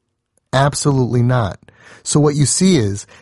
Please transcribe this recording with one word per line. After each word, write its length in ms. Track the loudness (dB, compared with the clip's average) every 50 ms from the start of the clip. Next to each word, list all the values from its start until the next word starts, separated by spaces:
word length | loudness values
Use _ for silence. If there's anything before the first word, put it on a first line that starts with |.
| _ _ _ _ _ _ _ _ _ _ 0
Absolutely 680 | 0 0 0 -2 -2 -2 0 0 0 0 0 0 0 0
not. 360 | 0 0 0 -2 -4 -6 -10 _ -20 _ _ -20 -20 -20 -16 _
So 160 | -2 0 2
what 160 | 2 2 2
you 100 | 0 0
see 300 | 0 0 0 2 2 2
is 300 | 2 0 -2 -4 -8 -12 -16 -20 -20